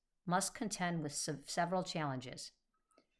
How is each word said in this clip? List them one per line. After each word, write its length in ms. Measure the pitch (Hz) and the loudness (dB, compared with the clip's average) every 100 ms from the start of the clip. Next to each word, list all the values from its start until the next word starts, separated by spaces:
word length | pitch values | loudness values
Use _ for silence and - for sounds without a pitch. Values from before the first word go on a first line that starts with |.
| _ _ - | _ _ 2
must 280 | 180 285 | 2 2
contend 480 | - 220 - 175 170 | 0 -2 0 0 0
with 100 | 147 | 0
se-, 320 | - - 139 - | -2 -2 -2 -2
several 360 | - 170 185 | 0 2 2
challenges. 680 | 180 170 147 131 123 156 - - _ _ _ _ _ _ | 2 0 0 -2 -4 -10 -12 -14 _ _ _ _ _ _